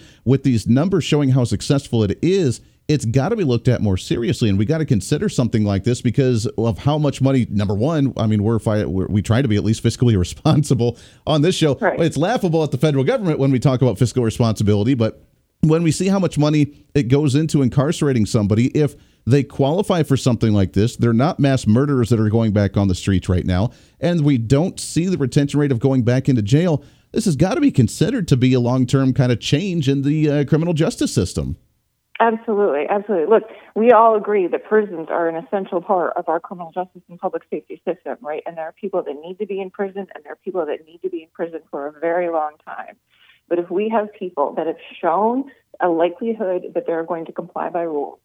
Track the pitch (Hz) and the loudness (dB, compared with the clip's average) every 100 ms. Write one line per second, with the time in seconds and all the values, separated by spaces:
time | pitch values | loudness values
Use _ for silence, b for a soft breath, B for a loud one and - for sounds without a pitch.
0 | B B 110 131 139 117 95 123 180 190 | B B 0 2 2 0 2 0 2 -2
1 | - 147 139 131 120 101 - 139 - 117 | 0 0 2 2 0 -2 0 -2 0 0
2 | 104 - 156 190 151 - b b - 151 | 0 0 0 0 0 -4 b b -4 -2
3 | 110 127 156 226 156 117 - 120 101 95 | 0 0 0 -2 0 0 2 0 0 -2
4 | - 156 226 - 113 98 107 160 156 135 | -2 -4 -2 0 0 0 0 -2 0 -2
5 | - 147 208 - 117 113 104 98 117 123 | 0 0 0 0 0 0 0 0 0 -2
6 | 123 107 131 117 110 - 113 98 143 151 | -2 0 2 0 -2 -2 -2 0 -2 0
7 | 147 - 135 135 110 101 101 101 131 165 | -2 0 2 2 0 -2 -2 0 0 0
8 | 139 - 107 107 104 113 117 107 71 92 | -2 0 0 0 2 0 0 -2 -2 -2
9 | - 101 90 113 131 104 104 113 117 - | -2 -2 2 0 2 0 0 0 0 2
10 | 120 104 87 - - 156 147 120 120 B | 2 2 0 0 2 2 2 0 0 B
11 | B B - 156 160 - 156 127 196 - | B B -2 2 2 2 0 2 0 2
12 | 165 131 175 254 185 160 151 127 156 135 | 0 0 0 0 0 0 0 -2 -2 0
13 | 131 262 190 - 139 131 147 127 127 95 | 0 0 -2 0 0 2 2 2 2 2
14 | 123 - 113 - 117 104 101 104 110 135 | 0 0 -2 0 0 2 2 2 2 0
15 | 110 - _ _ _ _ 156 160 170 147 | -2 -4 _ _ _ _ 0 2 2 0
16 | 190 196 170 147 147 151 143 - _ 143 | 0 0 0 0 2 2 0 -4 _ -2
17 | 120 139 151 135 160 151 127 139 143 170 | 2 2 4 2 2 2 2 2 0 0
18 | 147 123 104 117 104 107 127 147 147 - | 0 2 2 2 2 2 2 2 -2 -2
19 | b b - 143 135 - 135 170 208 180 | b b 2 2 2 0 0 0 0 0
20 | 147 135 131 117 113 104 92 95 113 - | 2 2 2 2 2 2 2 2 0 0
21 | 117 113 147 - 139 135 - 110 143 135 | 0 2 0 2 0 2 2 2 2 0
22 | 113 113 107 113 110 101 101 104 98 90 | 2 2 2 2 2 2 2 2 0 0
23 | - 95 - 90 - 90 117 B B B | 0 0 0 -2 0 0 -2 B B B
24 | 170 170 147 131 110 139 180 - - 156 | -2 0 2 0 2 2 2 -4 -6 -2
25 | 185 175 131 147 143 143 147 120 135 131 | -2 -2 0 0 0 0 0 0 2 2
26 | 113 127 131 127 104 143 180 147 B B | 2 0 2 0 2 2 2 -2 B B
27 | B - 214 131 180 262 285 - 110 - | B -2 0 2 2 4 2 4 2 2
28 | 160 254 170 131 127 127 120 131 123 135 | 0 0 0 2 4 2 2 0 2 2
29 | 131 127 127 120 - 147 202 170 131 139 | 2 2 0 0 0 -2 0 -2 0 0
30 | 139 156 151 143 139 151 170 156 170 - | 0 0 2 0 2 0 0 0 0 0
31 | 302 - 95 - 67 - _ _ _ _ | -2 -2 -2 -4 -6 -8 _ _ _ _
32 | _ - 226 220 226 208 202 139 - 202 | _ 0 0 0 -4 0 0 0 -2 -4
33 | 202 190 156 214 - B B 202 233 220 | -2 -2 2 2 0 B B 0 4 6
34 | 226 214 202 208 175 147 - 214 208 165 | 6 4 0 -2 0 -4 0 0 0 -8
35 | 156 - 165 165 - 202 190 180 170 185 | -6 -2 -2 -4 -6 -6 -4 -6 -2 0
36 | 151 - 175 165 - 180 165 180 180 185 | 0 -4 -4 -4 -6 -14 -12 -10 -10 -14
37 | _ 170 190 165 - 170 - 180 - 170 | _ -10 -8 -8 -10 -12 -12 -12 -8 -8
38 | 147 123 147 156 - 170 160 - 196 180 | -10 -12 -10 -10 -10 -12 -14 -12 -6 -6
39 | 143 143 165 185 202 190 190 - 196 190 | -6 -10 -14 -12 -8 -8 -10 -8 -10 -8
40 | 190 - 147 151 196 180 151 147 160 170 | -14 -16 -20 -16 -10 -6 -6 -8 -12 -12
41 | 190 170 160 - 170 160 - 160 143 151 | -10 -10 -14 -10 -10 -10 -12 -10 -10 -6
42 | 165 175 175 165 151 151 - - - - | -4 -2 -2 -4 -6 -10 -16 -16 -16 -20
43 | _ b b b _ 175 175 180 214 220 | _ b b b _ -4 -2 -4 -2 -2
44 | 208 - 185 160 143 - 160 160 - - | -4 -8 -10 -4 -4 -2 -6 -8 -14 -6
45 | 175 170 220 254 277 B _ - 180 165 | -2 0 0 -2 -6 B _ -4 0 2
46 | 175 175 233 220 190 180 180 170 170 165 | 0 -2 -6 -4 -4 -4 -4 -6 -4 -4
47 | 165 170 165 - 170 160 160 170 170 147 | -4 -8 -8 -12 -12 -8 -6 -4 -4 -4
48 | 139 - | -6 -12